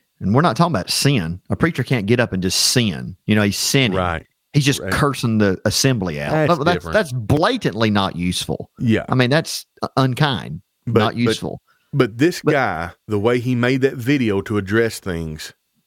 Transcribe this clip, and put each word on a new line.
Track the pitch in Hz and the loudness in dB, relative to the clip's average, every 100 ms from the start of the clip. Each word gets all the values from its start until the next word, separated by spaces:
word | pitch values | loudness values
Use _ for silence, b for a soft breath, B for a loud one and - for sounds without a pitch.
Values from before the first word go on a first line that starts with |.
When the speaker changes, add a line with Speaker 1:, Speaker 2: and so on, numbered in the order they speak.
| b - | b -8
Speaker 1:
and | 95 120 | 0 2
we're | |
not | 165 123 | 2 2
talking | 170 | 0
about | 113 85 | 0 -4
sin. | - 139 135 82 87 - | 0 2 0 -2 -6 -6
A | 104 | -2
preacher | 165 165 | -2 -2
can't | 123 127 98 | -2 -2 2
get | 123 | 2
up | 113 | 2
and | 92 | 0
just | 90 - | -2 0
sin. | - 127 113 67 62 90 - | 0 2 0 -2 -8 -8 0
You | 107 | 2
know, | |
he's | 104 - | 2 0
sinning. | - 139 123 92 | 0 2 2 0
Speaker 2:
Right. | 90 80 - _ _ | -2 -4 -8 _ _
Speaker 1:
He's | 147 | 0
just | 139 131 | 2 0
Speaker 2:
Right. | 95 | -2
Speaker 1:
cursing | - 147 127 117 110 | 0 0 0 0 4
the | 101 92 107 | 4 2 0
assembly | - 135 120 92 73 | 0 2 0 -2 -4
out. | 73 | -2
Speaker 2:
That's | 156 156 170 | 0 2 2
Speaker 1:
That's, | 151 - | 0 -2
Speaker 2:
different. | - | -2
Speaker 1:
that's | 202 160 | -2 -2
blatantly | 127 101 147 196 254 139 101 110 | -4 0 2 2 0 -2 0 2
not | 104 95 85 | 2 0 -2
useful. | 87 - - - - - | -2 -2 -4 -6 -8 -4
Speaker 2:
Yeah. | 120 107 - | 0 0 2
Speaker 1:
I | 127 | 2
mean, | 123 | 4
that's, | 151 - - - - | 2 0 -8 -12 -10
uh, | - - | -6 0
unkind, | 131 120 151 104 60 80 _ _ - | 0 2 0 -2 -6 -12 _ _ 0
Speaker 2:
But, | 117 | 2
Speaker 1:
not | 110 | 2
Speaker 2:
but, | 113 | 0
Speaker 1:
useful. | 120 110 82 - _ _ _ | 0 0 -4 -10 _ _ _
Speaker 2:
but | 139 123 117 | 0 0 2
this | 160 175 | 0 0
Speaker 1:
But | 151 | 0
Speaker 2:
guy, | 147 117 80 85 - - | 0 0 -4 -8 -10 -4
the | 104 | 0
way | 110 123 | 2 0
he | 120 123 | 0 0
made | 120 135 | 2 2
that | 135 139 | 0 -2
video | 117 147 113 98 | 0 0 2 0
to | 98 104 | 0 -2
address | 95 110 113 - | 0 0 0 -2
things, | 98 85 80 78 - - _ _ | -6 -6 -6 -8 -14 -18 _ _